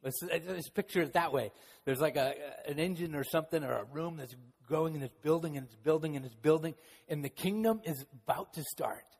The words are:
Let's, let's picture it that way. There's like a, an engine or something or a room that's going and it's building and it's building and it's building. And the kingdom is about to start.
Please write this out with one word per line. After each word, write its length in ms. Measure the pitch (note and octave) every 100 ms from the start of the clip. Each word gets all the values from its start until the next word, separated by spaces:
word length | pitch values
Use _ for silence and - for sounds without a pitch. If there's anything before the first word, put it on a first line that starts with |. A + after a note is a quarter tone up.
Let's, 180 | C3+ -
let's 480 | F3 E3+ E3+ F#3 D#3
picture 320 | - G3 F#3
it 120 | D#3
that 180 | F3 E3+
way. 200 | C#3 A2 - - - -
There's 160 | C3
like 160 | D#3 C#3+
a, 160 | C3+ C#3 C#3+ - -
an 100 | D3
engine 380 | E3+ F3 E3+ D3
or 80 |
something 400 | C3+ E3 D#3 E3
or 80 | C#3
a 140 | A#2+ G#2
room 320 | C#3+ E3+ E3
that's 180 | C3 B2 B2 _ -
going 260 | D#3 D#3+ D#3
and 80 |
it's 120 | C3+ -
building 340 | D3+ E3 E3 C#3+
and 80 | C3
it's 100 | -
building 400 | D3 D#3+ D#3 C#3+
and 80 | C3
it's 100 | A2+
building. 400 | D3 D#3+ D#3+ - - - _
And 160 | D3+
the 60 | C#3
kingdom 520 | - F3+ G#3 A3 A3 A3
is 180 | C#3+ C#3 B2+ -
about 280 | - G3+
to 100 | -
start. 420 | D3 - - - - _